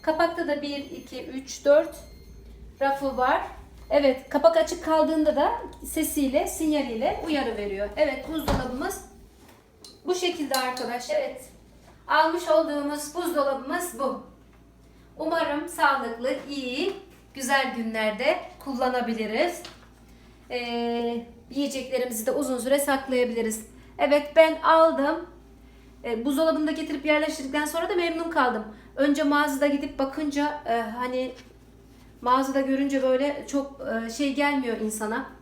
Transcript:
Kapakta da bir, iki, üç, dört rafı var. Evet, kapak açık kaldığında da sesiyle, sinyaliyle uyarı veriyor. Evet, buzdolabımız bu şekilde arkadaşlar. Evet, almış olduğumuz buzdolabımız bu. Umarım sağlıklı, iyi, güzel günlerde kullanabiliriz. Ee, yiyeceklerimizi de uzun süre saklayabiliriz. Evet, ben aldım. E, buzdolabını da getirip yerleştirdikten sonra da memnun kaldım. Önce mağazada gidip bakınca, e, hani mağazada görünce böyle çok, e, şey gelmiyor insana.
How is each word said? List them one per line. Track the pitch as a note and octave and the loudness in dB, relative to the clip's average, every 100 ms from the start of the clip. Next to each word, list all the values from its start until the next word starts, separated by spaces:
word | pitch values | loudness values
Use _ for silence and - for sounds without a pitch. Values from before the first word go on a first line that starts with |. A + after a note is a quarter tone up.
Kapakta | D#4+ D#4+ E4+ E4+ D4 | 0 2 0 0 -2
da | D4 | -2
bir, | C#4+ C#4+ | -4 -6
iki, | - - - C4 - | -8 -14 -12 -14 -10
üç, | C4 - - | -10 -10 0
dört | C#4+ D4 D#4+ - - - - - - - - - | 6 6 4 -10 -18 -20 -20 -20 -20 -20 -20 -2
rafı | C#4 C#4 C#4 A#3+ | 0 0 -2 0
var. | B3+ E4 - - - - - | 2 2 -2 -14 -20 -20 2
Evet, | C#4+ C#4 C4 - | 4 4 2 -2
kapak | C#4+ E4 E4 | 4 6 6
açık | D#4+ E4+ | 2 -2
kaldığında | - D#4+ D4+ D#4+ D4+ B3+ | 2 2 4 4 2 4
da | F4+ A#4 - - | 2 0 -8 -12
sesiyle, | - D#4+ D4+ D4+ C4 C#4+ F#4+ | -6 -4 -2 0 2 2 0
sinyaliyle | - D#4 D4 B3 A3 D4+ G#4 E4 | -2 0 0 0 0 0 -2 -2
uyarı | C#4+ A#3+ G#3+ | -2 -2 -4
veriyor. | G3+ F#3+ G3+ - | -6 -4 -4 0
Evet, | D4+ C4 - | 0 0 -6
buzdolabımız | D#4+ - - B3+ B3+ F4+ G4 - - - - - - _ _ - - D4+ | -4 0 0 -2 -4 -6 -6 -14 -20 -20 -20 -20 -20 _ _ -20 -12 -4
bu | |
şekilde | F4+ F4+ E4 C4+ | 0 0 -2 -2
arkadaşlar. | C4 B3+ B3 A#3 A#3+ - D4+ | -2 -2 -4 -6 -6 -2 -2
Evet, | C4 - - - - - - - - | -2 -8 -16 -20 -20 -20 -20 -20 2
almış | D4+ D#4+ E4+ - | 4 4 2 4
olduğumuz | D#4 D#4+ D4 C#4+ D4 - | 4 4 -2 -2 -4 -6
buzdolabımız | F4+ E4+ D4+ C#4 C4 C4+ F4 F4 A#3 | -6 -2 0 0 -2 -4 -4 -4 -4
bu. | C4 G#3 - - - - - - - - - - | -4 -4 -12 -20 -20 -20 -20 -20 -20 -20 -20 -6
Umarım | D#4+ E4 C#4+ D4 - | -2 0 0 -2 -6
sağlıklı, | - D4 C4+ A#3 A3+ B3+ D4 C#4 | 2 2 2 -2 -4 -4 -4 -6
iyi, | C#4+ B3 C4 F#4+ - - - - | -8 -6 -4 -4 -4 -14 -20 -20
güzel | C4+ A#3+ C#4 A#3+ A#3 | -8 0 2 2 -4
günlerde | A3+ A3 G#3+ G#3 C#4 F4+ - - | -4 -2 -2 0 0 0 -4 -12
kullanabiliriz. | C#4+ A#3+ B3+ B3+ A3 A3+ G#3+ A3+ F4 - - - - - - - - - - | -8 -2 0 0 -2 -2 -2 0 0 -2 -14 -18 -20 -20 -20 -20 -20 -20 -8
Ee, | B3 A#3+ A#3+ A#3 A#3 A#3 A#3 - - - | -6 -4 -2 0 0 -2 -4 -8 -20 -10
yiyeceklerimizi | C4+ C#4 C4+ A3+ B3+ B3 A3 - | -4 -2 -4 -4 -2 -2 -2 -2
de | |
uzun | C#4 C4 B3 | -2 -2 -2
süre | A#3 C#4 | 2 2
saklayabiliriz. | C#4+ C#4 C4+ B3+ B3 A#3 A3 G#3+ - - - - | 2 -2 0 0 0 0 -4 -4 -10 -20 -20 -2
Evet, | D4 D4 D4 D#4+ | 2 2 4 6
ben | D#4+ D#4+ | 6 4
aldım. | - D#4+ E4 C4 C#4 E4 - - - - - - - - | 4 8 6 4 0 -2 -8 -18 -20 -20 -20 -20 -20 -12
E, | A#3+ A3+ | -6 -4
buzdolabını | B3 C#4 D#4+ D4+ D#4 | -2 2 2 2 0
da | |
getirip | D#4+ D4+ D4 D4+ | -2 -4 -4 2
yerleştirdikten | D4+ D4+ - C4+ D4 | 2 2 -4 -4 -2
sonra | D4+ E4 F4 | -2 -2 0
da | |
memnun | F4+ E4+ E4 E4 | 0 0 -2 -2
kaldım. | E4 B3 A3 - - - - | 2 2 0 -8 -14 -14 0
Önce | C#4+ C#4+ | 2 4
mağazada | C#4+ D4 D4 C4+ D4 | 2 2 2 2 2
gidip | C#4+ C#4+ - | 2 -4 -2
bakınca, | C4+ D#4 D4+ C#4 D4 D4 - | -2 -2 -2 0 -2 -2 -2
e, | A#3 | -2
hani | A3 A#3 B3 B3+ C4 - - - - - - - - - | -2 -4 -4 -2 -4 -8 -20 -20 -20 -20 -20 -20 -20 -4
mağazada | A#3+ C4 C4+ C#4 | 2 4 4 0
görünce | C4+ C4+ C#4 C4+ | 2 2 2 2
böyle | B3+ B3+ C#4+ - - | 4 4 2 -2 -2
çok, | C#4 C#4 - F#3 A3 A3+ | -2 -2 -8 -4 -4 -4
e, | |
şey | A3+ C#4+ | -2 -2
gelmiyor | C#4 C#4+ C#4 A#3+ G#3+ | 2 2 2 -2 -2
insana. | G#3+ G#3+ G#3+ A#3+ C4+ - | -4 -4 -4 -4 -6 -16